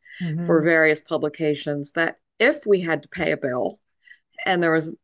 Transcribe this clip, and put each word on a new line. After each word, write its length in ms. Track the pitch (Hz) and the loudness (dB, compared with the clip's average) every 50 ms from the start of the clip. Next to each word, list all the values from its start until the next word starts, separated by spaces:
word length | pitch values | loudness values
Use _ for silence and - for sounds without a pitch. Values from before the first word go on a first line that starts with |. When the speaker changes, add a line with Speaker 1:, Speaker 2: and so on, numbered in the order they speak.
| _ - - - | _ -20 -12 -10
Speaker 1:
for 40 | 180 165 151 165 175 170 170 160 | -8 -6 -6 -4 0 2 2 2
Speaker 2:
Mm-hmm. 40 | 151 | 4
Speaker 1:
various 360 | 170 165 160 160 156 156 156 | 4 4 4 4 2 2 0
publications 920 | _ - 165 156 160 151 151 - 160 151 147 147 - 156 147 143 143 - | _ -4 0 0 0 0 0 -2 -2 -2 -2 -2 -4 -6 -6 -6 -6 -6
that 260 | - 170 165 165 - _ _ _ _ - | -4 -2 -2 -2 -4 _ _ _ _ 0
if 260 | 220 269 302 294 - | 2 2 2 0 2
we 140 | 214 202 180 | 2 2 2
had 220 | 180 165 160 151 | 2 -2 -2 -4
to 60 | - - | -4 -10
pay 240 | - 185 156 160 | -6 -4 -2 -2
a 40 | 156 | -2
bill 440 | - - 131 123 123 101 - - _ _ _ _ _ _ - - _ _ _ _ - - | -2 -4 -4 -4 -2 -4 -4 -6 _ _ _ _ _ _ -20 -20 _ _ _ _ -8 -2
and 160 | 196 185 175 | -2 0 2
there 100 | 170 165 | 2 2
was 220 | 160 160 156 160 165 _ | 2 0 -2 -4 -12 _